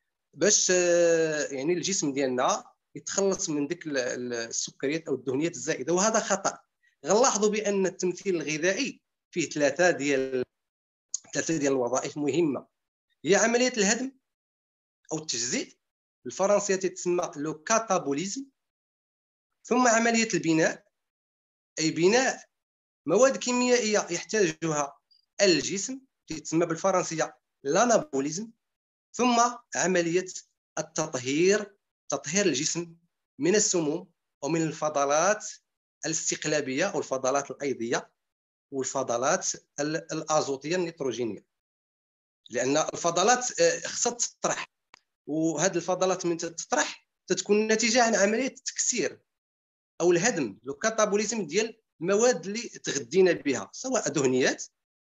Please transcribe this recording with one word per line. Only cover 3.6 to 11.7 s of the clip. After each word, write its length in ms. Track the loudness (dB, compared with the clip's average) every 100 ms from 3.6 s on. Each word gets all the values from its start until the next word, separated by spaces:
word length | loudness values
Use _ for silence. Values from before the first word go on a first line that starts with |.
| -4
ديك 200 | -6 -6
ال-، 120 | -4
ال-، 340 | -4 -4 -6
السكريات 760 | -6 -6 -6 -8 -6 -4 -4 -4
أو 60 |
الدهنيات 400 | -6 -4 -2 -2
الزائدة، 380 | -4 -6 -4 0
وهذا 280 | 2 2 2
خطأ. 380 | 0 -2 -2 -6 _ _ _ _ 2
غنلاحظوا 440 | 4 4 4 2
بأن 360 | 0 0 0 0
التمثيل 500 | 0 -4 -4 -2 -2
الغذائي 640 | -2 -2 0 0 -4 -8 _ _ _
فيه 200 | -6 -4
ثلاثة 400 | 0 2 4 2
ديال، 540 | 2 0 0 0 -4 -6 _ _ _ _ _ _ -14 -8
ثلاثة 220 | -6 -2 0
ديال 160 | 2